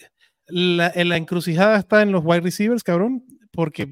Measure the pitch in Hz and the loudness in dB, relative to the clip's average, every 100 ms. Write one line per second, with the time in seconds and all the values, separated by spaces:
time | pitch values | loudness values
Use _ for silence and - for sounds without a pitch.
0 | - _ _ _ - 175 180 175 170 175 | -20 _ _ _ -8 -2 0 2 0 0
1 | 175 165 160 175 170 160 208 214 - 214 | -2 -2 -4 -4 -2 2 2 2 2 2
2 | 208 185 156 170 175 - 208 240 - 170 | 2 0 0 0 0 -2 -2 -2 0 0
3 | 220 262 - - _ - 160 165 143 | 0 -4 -10 -20 _ -6 -4 -4 -10